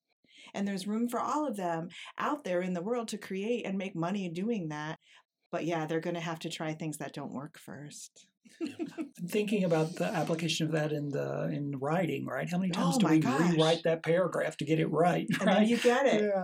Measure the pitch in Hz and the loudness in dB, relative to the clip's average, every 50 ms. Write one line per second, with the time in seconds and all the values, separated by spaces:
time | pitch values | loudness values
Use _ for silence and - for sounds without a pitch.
0 | _ _ _ _ _ _ - - - - - - 202 196 196 190 185 202 208 226 | _ _ _ _ _ _ -20 -20 -18 -10 -6 -4 -2 -2 -2 -4 -2 -2 0 0
1 | 240 240 240 226 - - 262 302 302 277 214 202 185 175 165 165 165 180 - - | 0 0 0 -2 0 0 0 0 0 0 -2 -2 -2 0 0 -2 -4 -6 -10 -14
2 | - - - - - 240 294 285 - 190 180 175 180 185 180 175 170 208 247 247 | -16 -12 -6 -4 -2 -2 -2 -2 -2 0 0 0 0 0 -2 -2 -2 -2 -2 -2
3 | 233 220 214 202 - - 190 190 196 220 247 226 - 196 190 196 185 190 190 170 | -2 -4 -6 -8 -8 -6 -6 -4 -2 0 -2 -2 -2 -2 -2 -2 -4 -4 -2 -2
4 | 160 175 196 208 190 175 160 175 190 226 240 214 170 156 151 151 151 156 160 - | -2 0 0 -2 -2 -4 -4 -2 -2 -2 -2 -2 -2 -4 -4 -6 -6 -6 -8 -10
5 | _ - - - _ _ _ _ _ _ - 165 - 156 175 160 156 156 165 165 | _ -20 -20 -20 _ _ _ _ _ _ -6 -4 -2 0 0 0 0 -2 -2 -2
6 | 160 175 170 170 160 165 165 160 - 165 - - 170 156 156 156 170 156 147 - | -2 -2 -4 -4 -4 -6 -6 -6 -6 -8 -6 -6 -6 -6 -6 -6 -6 -6 -6 -8
7 | 151 139 - 151 139 127 - 123 139 156 - - - - - 135 143 147 - - | -8 -10 -10 -10 -10 -10 -8 -10 -10 -12 -14 -16 -16 -14 -14 -14 -14 -14 -16 -16
8 | - - _ - - _ _ _ - - - - 339 285 - - 330 - - - | -18 -18 _ -20 -20 _ _ _ -20 -20 -12 -10 -10 -8 -8 -8 -10 -10 -8 -10
9 | 311 - - - 175 170 - 214 208 196 226 202 185 170 165 156 160 160 - - | -10 -10 -10 -12 -8 -2 0 0 0 2 0 0 2 2 2 2 0 0 -2 -2
10 | 175 180 - 165 151 - 170 160 170 160 - - 165 151 156 156 151 151 147 147 | -4 -2 0 -2 0 0 -2 -2 -2 -2 -2 -2 -2 0 0 0 0 0 -2 -2
11 | 147 143 139 147 139 139 139 143 151 165 165 147 147 143 143 135 131 143 160 180 | -4 -2 -2 -2 -2 -2 -2 -2 -2 -2 -2 -4 -4 -4 -4 -2 -2 0 0 2
12 | 180 - 139 135 131 - 120 135 151 156 175 180 190 185 170 196 247 277 - 262 | 0 0 -2 -2 -4 -4 -4 -4 -4 -2 -2 -2 0 0 0 0 2 2 4 4
13 | 202 165 160 160 147 131 127 143 165 175 170 156 160 160 170 165 - 170 160 165 | 4 6 6 6 4 4 4 4 4 4 6 6 6 6 4 4 2 0 0 0
14 | - 165 165 180 185 165 - 151 147 156 156 - 151 143 160 156 160 - 151 147 | 2 2 4 4 4 2 0 -2 -2 -2 -4 -4 -2 2 2 2 2 2 2 4
15 | 165 180 165 165 - - 175 - 196 - 190 202 214 220 240 233 - 247 247 269 | 4 4 4 2 2 0 0 2 4 4 6 6 6 4 4 4 4 4 6 6
16 | 277 254 - 214 214 208 196 190 | 6 4 4 4 4 2 2 0